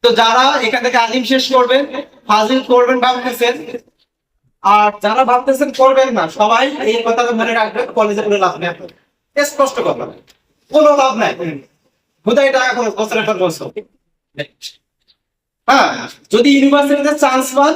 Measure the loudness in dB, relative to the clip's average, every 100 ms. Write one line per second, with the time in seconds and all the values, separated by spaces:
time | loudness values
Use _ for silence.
0 | 2 2 2 4 2 0 -2 -2 0 0
1 | 0 -2 0 -2 0 0 2 0 -2 -8
2 | -12 _ 0 0 2 0 2 2 4 2
3 | 0 -2 -4 -2 -2 -4 -8 -14 _ _
4 | _ _ _ _ _ _ 2 4 2 0
5 | -2 0 2 2 0 -2 -2 2 2 4
6 | 2 0 -4 0 0 2 0 -2 -2 -2
7 | -2 -2 0 -2 -2 -2 -4 -4 -6 -2
8 | -2 -2 -2 0 -2 -4 -8 -10 -16 _
9 | _ _ _ -6 -6 -2 -2 -2 -4 -4
10 | -8 -14 _ _ _ _ _ 2 4 4
11 | 2 0 -4 -4 -8 -10 -16 _ _ _
12 | _ _ -2 2 2 0 -2 -2 -4 -4
13 | -4 -4 -4 -2 -2 -4 -12 -14 -18 _
14 | _ _ _ -14 -14 _ -20 _ _ _
15 | _ _ _ _ _ _ 0 2 2 -2
16 | -12 -18 _ 2 4 4 4 4 2 0
17 | 0 0 0 0 -2 2 2